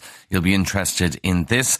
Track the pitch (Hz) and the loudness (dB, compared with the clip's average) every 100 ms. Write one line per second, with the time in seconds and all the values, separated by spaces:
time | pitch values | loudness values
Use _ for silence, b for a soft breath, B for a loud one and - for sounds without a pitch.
0 | B B B 92 87 98 90 98 90 - | B B B 0 2 2 2 -2 -2 0
1 | 90 67 92 90 82 120 127 - | -2 -2 -2 0 0 0 0 -4